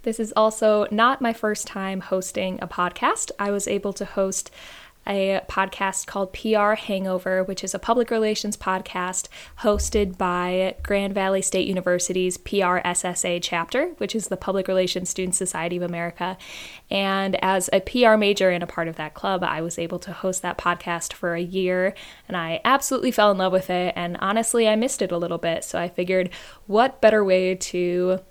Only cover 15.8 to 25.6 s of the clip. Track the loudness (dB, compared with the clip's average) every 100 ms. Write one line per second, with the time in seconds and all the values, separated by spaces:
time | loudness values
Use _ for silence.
15.8 | -4 -4 -6 -4 -6 -6 -14 -16 -16 -18
16.8 | _ -2 0 0 0 0 2 2 2 0
17.8 | 2 6 8 8 6 4 4 2 -4 -4
18.8 | -4 -6 -10 -4 -2 0 0 -2 -4 -4
19.8 | -6 -6 -10 -4 -4 -2 -4 -2 0 -2
20.8 | -2 -4 -6 -6 -4 -2 -2 -2 0 2
21.8 | 0 -2 -18 -20 -8 -6 -4 0 2 2
22.8 | 2 0 2 4 4 6 2 2 2 -2
23.8 | 0 -2 -6 -2 0 0 2 4 4 4
24.8 | 2 0 -2 -2 -2 -2 -2 -2